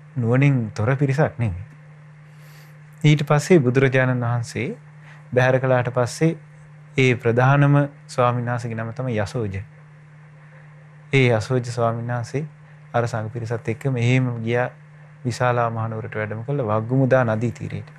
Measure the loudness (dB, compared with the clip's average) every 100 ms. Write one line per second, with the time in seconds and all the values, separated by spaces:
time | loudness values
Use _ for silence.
0 | -12 -4 0 4 4 2 -2 -2 -2 0
1 | 0 0 0 0 -6 -6 -12 -20 -20 -20
2 | -20 -20 -20 -20 -20 -20 -20 -20 -20 0
3 | 4 4 4 0 4 4 4 4 4 2
4 | 2 0 -2 -4 -4 -6 -6 -8 -16 -20
5 | -20 -20 -4 2 2 2 2 2 0 -2
6 | -4 0 -2 -2 -12 -20 -20 -20 -8 0
7 | 2 2 2 4 4 6 6 4 2 -6
8 | -10 0 0 0 -4 -6 -6 -8 -8 -8
9 | -4 -4 -4 -4 -6 -6 -12 -20 -20 -20
10 | -20 -20 -20 -20 -20 -20 -20 -20 -20 -20
11 | -2 2 4 2 0 -4 -4 -2 -2 -2
12 | -6 -8 -6 -8 -8 -14 -20 -20 -6 -4
13 | -2 -4 -6 -8 -6 -6 -6 -4 -4 0
14 | 2 2 0 -4 -2 -2 -2 -6 -20 -20
15 | -20 -10 -8 -2 0 2 0 -2 -6 -6
16 | -8 -6 -6 -6 -6 -4 -2 -2 0 0
17 | 4 2 2 0 -4 -6 -10 -12 -14